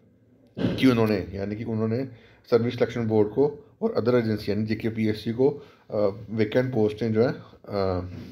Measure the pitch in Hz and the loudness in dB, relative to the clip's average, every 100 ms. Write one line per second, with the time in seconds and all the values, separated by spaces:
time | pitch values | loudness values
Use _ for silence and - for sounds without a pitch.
0 | _ _ _ _ _ - - - 131 117 | _ _ _ _ _ -4 -2 2 4 4
1 | 107 101 82 95 101 104 117 110 110 117 | 4 2 -2 -6 -6 -6 -6 -2 -2 -2
2 | 135 - - - - 117 120 120 120 120 | -4 -12 -20 -16 0 2 2 0 -2 0
3 | 110 110 104 135 147 - - - 220 - | 0 2 2 2 0 0 -14 -6 -4 0
4 | 113 123 110 107 - 101 110 110 113 110 | 2 2 2 -2 -2 -2 -2 -2 -2 0
5 | 107 107 120 113 135 143 - - - 104 | 0 0 -4 0 0 0 -10 -20 -8 0
6 | 101 110 107 110 107 127 127 117 107 - | 0 -2 -6 -2 0 2 0 2 0 0
7 | 117 107 127 - - - - 101 95 90 | 0 2 2 0 -12 -20 -8 -2 -2 -2
8 | 90 - - | -4 -10 -14